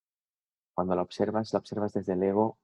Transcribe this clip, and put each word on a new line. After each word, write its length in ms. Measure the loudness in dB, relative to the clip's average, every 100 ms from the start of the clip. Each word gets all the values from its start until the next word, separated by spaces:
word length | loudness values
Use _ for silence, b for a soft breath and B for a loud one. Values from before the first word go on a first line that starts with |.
| _ _ _ _ _ _ _ -4
Cuando 180 | 0 0
la 60 |
observas, 500 | 0 -2 0 0 0
la 60 | -2
observas 360 | -2 -4 -2
desde 200 | -2 -2
el 80 | 0
ego, 380 | 2 4 2 0